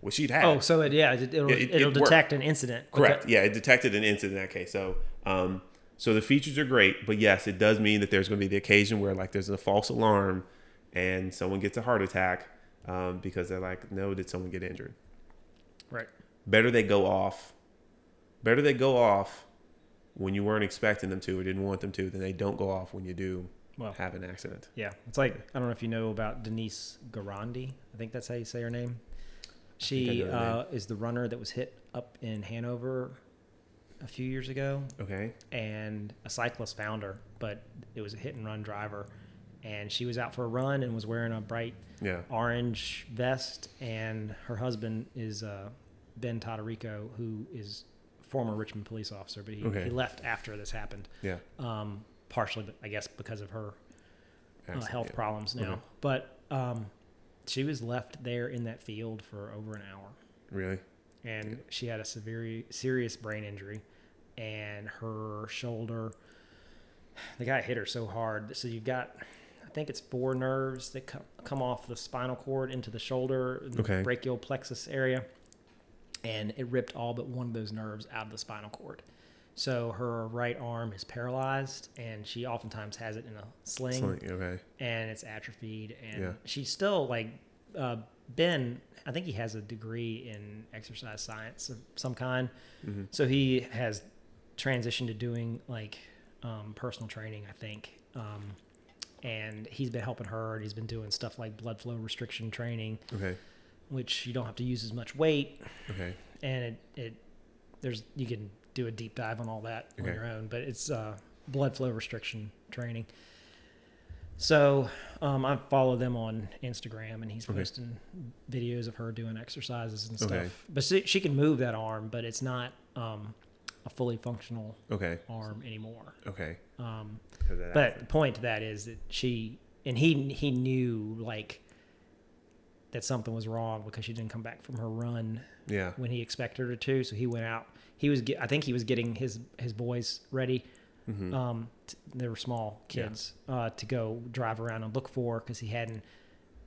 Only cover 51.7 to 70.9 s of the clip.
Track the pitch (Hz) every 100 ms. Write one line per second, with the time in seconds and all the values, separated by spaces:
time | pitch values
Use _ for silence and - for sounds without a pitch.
51.7 | 107 104 101 - - - 123 107 110 104
52.7 | - 107 104 - - 107 107 101 113 104
53.7 | - - - - - - - - - -
54.7 | 127 107 123 113 - 107 107 107 - 104
55.7 | 110 - - 143 135 - - - 135 123
56.7 | 117 104 - - - - - - 131 143
57.7 | 135 117 120 - - 123 120 120 123 117
58.7 | 117 - 107 113 110 - 104 104 107 107
59.7 | 104 98 98 98 - - - - 98 92
60.7 | 95 - - _ - 117 110 107 120 -
61.7 | - 120 110 107 113 107 113 113 113 -
62.7 | - 131 127 117 - 110 107 104 101 98
63.7 | 107 - - - _ - - 110 107 104
64.7 | 104 107 - 113 110 107 107 113 - 120
65.7 | 113 113 113 110 - - - - - -
66.7 | - - - - - - - 120 135 -
67.7 | 117 101 120 107 110 113 107 107 - 123
68.7 | 113 110 127 123 - - - - - -
69.7 | 151 151 - - 127 131 127 131 135 135
70.7 | 131 -